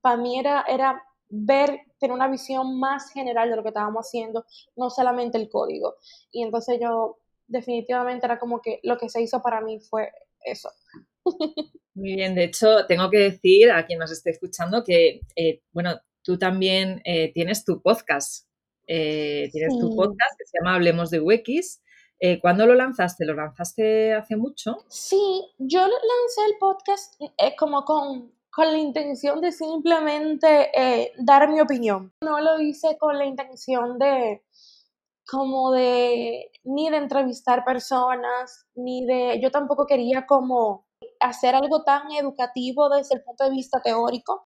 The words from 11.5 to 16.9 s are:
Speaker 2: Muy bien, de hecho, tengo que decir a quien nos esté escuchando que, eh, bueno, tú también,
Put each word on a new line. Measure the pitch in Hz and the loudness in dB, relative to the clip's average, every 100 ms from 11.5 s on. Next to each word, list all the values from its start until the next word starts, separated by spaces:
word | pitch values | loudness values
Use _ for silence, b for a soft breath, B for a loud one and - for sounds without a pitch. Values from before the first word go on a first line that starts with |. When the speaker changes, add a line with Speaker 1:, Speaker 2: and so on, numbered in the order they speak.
| 311 302 - _ | -8 -14 -16 _
Speaker 2:
Muy | 190 196 190 | -12 -8 -4
bien, | 190 | -4
de | 185 | 0
hecho, | 185 - 214 220 - | -2 2 6 6 4
tengo | 175 185 | 2 2
que | 208 | 2
decir | 196 190 190 190 233 | 2 2 6 10 10
a | 170 | 8
quien | 165 165 | 0 -6
nos | 160 | -6
esté | 160 175 | -6 -6
escuchando | 165 175 - 170 220 | -6 -10 -6 -2 -2
que, | 233 170 165 - - - | 4 6 6 4 -12 -2
eh, | 160 160 _ | -2 -2 _
bueno, | 170 175 165 _ _ | -4 -4 -4 _ _
tú | - 180 | -4 0
también, | 185 190 190 185 190 | 0 0 2 2 0